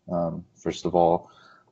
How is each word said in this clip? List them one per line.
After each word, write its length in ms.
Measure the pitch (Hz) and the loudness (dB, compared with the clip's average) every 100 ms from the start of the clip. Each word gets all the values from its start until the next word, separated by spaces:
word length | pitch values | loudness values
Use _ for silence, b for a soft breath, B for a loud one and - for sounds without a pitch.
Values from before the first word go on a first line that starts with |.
| - | -8
Um, 340 | 87 85 85 87 | -4 -4 -6 -12
first 320 | _ 82 - 87 | _ -8 -6 0
of 80 | |
all, 380 | 87 85 87 b b b b _ | 2 4 2 b b b b _